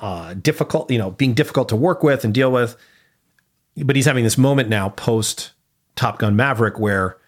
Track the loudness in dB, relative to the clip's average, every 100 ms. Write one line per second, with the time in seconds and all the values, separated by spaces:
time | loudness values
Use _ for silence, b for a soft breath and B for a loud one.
0 | -10 -10 -12 -4 -2 -2 -2 -2 -2 -2
1 | -2 0 0 2 0 -2 0 0 0 2
2 | 2 2 0 2 2 2 0 -6 b b
3 | b b b b _ _ _ -4 0 2
4 | 2 2 2 2 2 2 0 -2 -2 -4
5 | -2 -2 -2 -8 -14 _ _ _ _ -4
6 | -4 0 2 2 2 0 -2 0 -2 0
7 | -2 -6